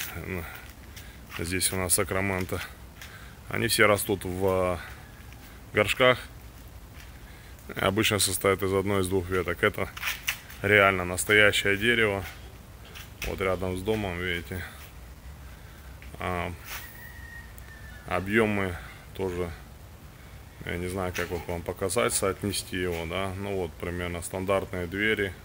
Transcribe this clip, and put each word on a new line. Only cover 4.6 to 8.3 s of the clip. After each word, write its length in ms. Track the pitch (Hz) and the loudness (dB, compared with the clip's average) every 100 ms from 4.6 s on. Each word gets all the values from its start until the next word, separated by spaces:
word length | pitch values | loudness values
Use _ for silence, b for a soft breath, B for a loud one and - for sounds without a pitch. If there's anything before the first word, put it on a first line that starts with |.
| 90 87 | 4 0
э, 20 | B B B B B - - - - | B B B B B -16 -16 -18 -4
горшках. 460 | 98 107 - 127 123 - - - - - - - - B B B B B B - - | 2 4 6 6 6 0 -14 -16 -16 -16 -16 -16 -16 B B B B B B -10 0
Обычно 420 | 95 98 110 104 | 2 4 4 4
состоят 420 | 98 | 2